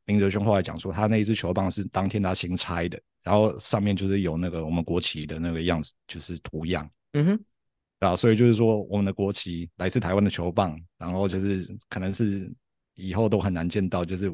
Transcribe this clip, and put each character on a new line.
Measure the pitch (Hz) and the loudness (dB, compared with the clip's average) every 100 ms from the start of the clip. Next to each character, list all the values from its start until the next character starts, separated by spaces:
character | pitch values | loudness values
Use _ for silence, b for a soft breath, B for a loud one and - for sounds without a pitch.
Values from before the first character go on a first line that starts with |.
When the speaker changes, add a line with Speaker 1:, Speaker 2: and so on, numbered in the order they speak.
| - | 0
Speaker 1:
林 | 104 | 2
哲 | 98 | 2
轩 | 101 | 2
后 | 107 101 | 2 2
来 | |
讲 | 82 80 | 0 -6
说， | 95 | -6
他 | 92 107 | 0 2
那 | 110 | 2
一 | 104 | 2
支 | 110 | 0
球 | 85 | 0
棒 | 98 95 | 0 0
是 | - 95 | -2 -4
当 | 95 95 | -2 0
天 | 104 | 0
他 | 95 | 0
新 | 92 87 90 | 0 -2 -2
拆 | - 85 87 | -2 -2 -2
的， | 87 - _ | -6 -16 _
然 | - 104 | 2 4
后 | 107 67 | 4 0
上 | - 110 | -2 0
面 | 101 | 2
就 | 92 98 | 2 0
是 | 98 | 0
有 | 90 80 | 0 -2
那 | 87 | -4
个 | 82 | -4
我 | 80 | -2
们 | 85 | -2
国 | 80 85 | 0 -2
旗 | - 78 76 | -2 -6 -8
的 | 82 | -6
那 | 85 | -4
个 | 80 | -2
样 | 87 82 | 0 0
子， | 76 - - | -4 -12 -16
就 | 85 | -14
是 | - 85 | -10 -10
图 | - 80 82 | -8 -8 -4
样。 | 87 78 _ _ | -4 -4 _ _
Speaker 2:
嗯 | 147 160 | 0 2
哼。 | 220 - _ _ _ _ _ | 2 -4 _ _ _ _ _
Speaker 1:
啊， | 95 90 | 0 4
所 | 120 | 4
以 | 110 | 6
就 | 120 | 6
是 | |
说 | 110 113 107 | 6 4 2
我 | - 101 | 0 0
们 | 98 | 0
的 | |
国 | 95 98 | 0 -2
旗 | 98 92 85 85 - | -2 -6 -8 -8 -4
来 | 92 | -2
自 | 127 | 0
台 | 85 | 2
湾 | 95 | 4
的 | 101 | 4
球 | - 87 | 2 -2
棒， | 87 92 78 87 _ | 0 0 -4 -14 _
然 | 85 | -6
后 | 92 98 | -2 -2
就 | 95 | -2
是 | 98 95 87 101 - | -2 -2 -6 -14 -10
可 | 101 | -6
能 | 92 | -4
是 | 95 110 98 92 - _ _ _ - | -2 -2 -2 -8 -14 _ _ _ -12
以 | 95 | -4
后 | 92 110 | 0 2
都 | 101 | 2
很 | 98 | 0
难 | 87 87 | 0 -2
见 | 104 92 | 0 0
到， | 92 87 | -2 -2
就 | 92 | -4
是 | 98 | -4